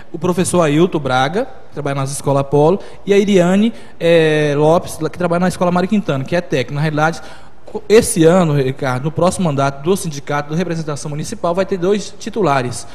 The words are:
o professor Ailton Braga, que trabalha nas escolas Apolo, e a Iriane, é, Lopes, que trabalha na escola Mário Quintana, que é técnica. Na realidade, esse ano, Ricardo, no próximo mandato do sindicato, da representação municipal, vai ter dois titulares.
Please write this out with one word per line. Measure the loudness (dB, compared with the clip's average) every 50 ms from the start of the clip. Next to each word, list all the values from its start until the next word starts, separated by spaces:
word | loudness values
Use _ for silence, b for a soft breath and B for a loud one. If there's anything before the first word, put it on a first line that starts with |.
| B -12
o | -8 -2
professor | -2 0 0 0 0 2 2 2
Ailton | 2 4 4 4 2 2 2 -2
Braga, | -2 0 0 2 0 0 0 -2 -4 -6 -8 -14 -14 -12
que | -10
trabalha | -8 -6 -4 -4
nas | -4 -4 -4
escolas | -6 -4 0 0 0 0
Apolo, | 0 2 2 4 4 4 4 2 B B B B -2
e | 2 2
a |
Iriane, | 4 4 4 4 4 4 4 4 4 2 2 0 B B B B -2
é, | 2 4 4 6 4 4 2 2 2 0 2
Lopes, | 2 4 4 4 2 0 -4 -6 -6 -6 -6
que | -4
trabalha | -4 -2 0 0 0
na | 0
escola | 0 0 0 0 2
Mário | 2 2 2 2
Quintana, | 0 0 0 0 -2 -2 -2
que | -2 -2
é | -2
técnica. | -2 -2 -2 -2 -2 -2 -4
Na | -2
realidade, | -2 -2 0 0 0 0 0 B B B B B B B B -16 -12 -12 -12 -8 0 4
esse | 4 4 4 4 4 4 6
ano, | 6 6 6 4 2 2
Ricardo, | 0 0 0 -2 -4 -4 -4 -2 -2 -4
no | -4
próximo | -2 0 0 2 2 0 -2
mandato | 0 0 0 0 -2 -2 -2 -2
do | -2 -2
sindicato, | -2 -4 -6 -8 -8 -6 -6 -4 -4 -4 -4
da | -4
representação | -4 -4 -4 -4 -6 -6 -6 -8 -8 -8 -8
municipal, | -8 -8 -8 -8 -6 -4 -2 -2 0
vai | 0 -2
ter | -2 -2
dois | -2 0 0 0 0 -2 -6 -12
titulares. | -12 -10 -8 -4 0 2 2 2 2 0 -2 -6 -10 -12 B